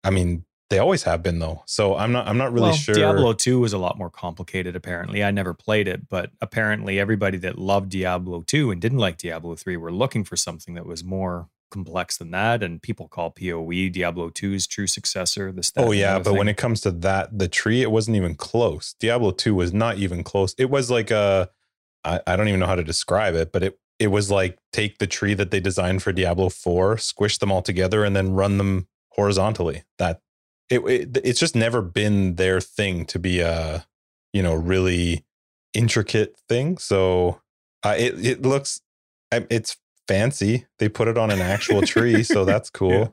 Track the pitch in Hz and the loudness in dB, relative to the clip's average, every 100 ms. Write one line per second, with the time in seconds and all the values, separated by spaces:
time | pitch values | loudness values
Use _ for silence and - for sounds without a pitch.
0 | 101 95 87 85 - _ _ 95 139 185 | 2 2 2 -2 -8 _ _ 2 4 2
1 | - 82 87 85 80 82 - - 104 95 | 0 0 0 -2 -4 -6 -6 0 2 2
2 | 107 123 104 113 131 120 160 156 143 107 | 0 0 0 0 0 2 4 2 2 4
3 | 104 101 120 110 123 127 117 101 90 - | 4 4 4 2 2 2 2 0 -2 -4
4 | 87 - 87 85 90 95 90 87 90 87 | -8 -8 -10 -10 -8 -6 -6 -8 -8 -8
5 | 87 101 101 101 92 85 - 107 95 92 | -6 -2 0 0 -2 -6 0 0 0 -4
6 | - 92 92 _ 104 - 107 107 101 98 | -6 -6 -6 _ -8 -2 -2 -2 -2 -2
7 | 101 107 98 95 90 - 95 98 98 95 | 0 0 0 -2 -6 -6 0 0 0 -4
8 | 92 90 90 87 80 147 135 90 117 131 | -2 -2 -4 -8 -2 0 0 0 -2 0
9 | 98 82 87 82 85 82 - 87 82 90 | 0 -2 -10 -8 -10 -10 -8 -8 -6 -4
10 | 135 113 95 - - 82 - 85 85 85 | -2 -2 -4 -6 -6 -8 -14 -14 -12 -12
11 | 87 95 92 87 85 _ _ 104 85 87 | -8 -4 -4 -6 -10 _ _ -12 -6 -6
12 | 87 - 85 90 110 117 95 82 - 110 | -6 -8 -8 -2 0 0 -2 -8 -8 -10
13 | 95 - 85 - 92 85 82 87 95 90 | -10 -8 -8 -6 -6 -6 -4 -2 -2 -2
14 | 87 85 85 - 101 98 - - 95 - | -4 -4 -8 -6 -6 -4 -6 -4 -4 -4
15 | - 95 90 - 95 92 85 - 120 101 | -6 -4 -4 -4 -6 -6 -6 0 2 4
16 | 98 98 90 98 101 104 123 113 104 85 | 2 2 2 2 2 0 -2 0 -2 0
17 | 95 98 - 107 92 - 107 120 117 110 | 0 0 -2 -2 -2 0 2 2 4 2
18 | 107 107 90 78 - 120 113 73 - - | 2 2 0 -4 -2 2 2 0 -10 -4
19 | 110 120 107 90 117 98 87 98 113 98 | 0 2 2 2 0 2 2 0 0 0
20 | 95 87 87 101 95 - 127 139 120 123 | -2 -4 -2 0 0 0 0 0 2 0
21 | 104 110 101 98 90 _ _ _ _ _ | 2 2 4 4 0 _ _ _ _ _
22 | 78 85 - 90 107 95 90 90 82 - | -4 -4 0 0 2 2 2 0 -2 -4
23 | - 98 107 82 80 95 95 - _ _ | 0 0 2 0 0 0 -2 -4 _ _
24 | 107 101 98 101 92 - _ - 107 - | 2 2 2 2 2 -4 _ -4 -4 -2
25 | 101 - 101 101 95 98 92 92 90 95 | -4 -2 0 0 0 0 0 0 0 0
26 | - 92 90 87 92 - - 87 95 113 | 0 0 0 2 0 -2 -2 2 2 2
27 | - - 104 - 98 95 - 90 92 107 | -4 -2 -2 0 0 0 0 0 2 2
28 | 104 98 95 95 98 98 98 95 90 _ | 2 2 2 2 2 2 2 0 -4 _
29 | _ - 101 95 98 107 85 - - - | _ 0 2 4 2 0 -2 -4 -12 -4
30 | 90 85 _ _ _ _ _ 123 - 123 | -2 -2 _ _ _ _ _ 0 2 0
31 | - 127 127 120 165 120 113 120 90 85 | 0 -2 0 0 0 2 2 0 -2 0
32 | 104 101 95 87 92 92 - - 101 90 | 2 2 2 0 2 2 -2 -4 -2 -2
33 | 80 92 90 90 85 82 80 80 - _ | -6 -4 -2 0 0 0 -4 -6 -10 _
34 | _ _ _ 101 90 80 85 92 92 90 | _ _ _ 0 0 0 2 2 2 2
35 | 87 82 _ _ _ _ _ 107 113 117 | 0 -2 _ _ _ _ _ 0 2 2
36 | 104 113 104 _ _ 120 143 180 - 98 | 0 0 0 _ _ 0 0 -4 0 2
37 | 92 90 87 85 _ _ _ _ 104 95 | 4 4 2 -2 _ _ _ _ -2 2
38 | 117 - 113 127 131 139 139 - _ _ | 0 0 -2 0 0 0 -2 -10 _ _
39 | _ _ _ 117 - 117 - - _ _ | _ _ _ -4 0 -2 -2 -12 _ _
40 | - 98 117 - 101 123 - _ 107 - | -2 2 2 0 0 0 -4 _ -2 2
41 | 113 117 110 98 90 101 - 101 - 113 | 0 2 2 0 0 -2 2 2 4 2
42 | 120 110 113 107 95 104 - - 95 95 | 4 4 4 2 4 2 -2 -2 2 2
43 | 110 | 0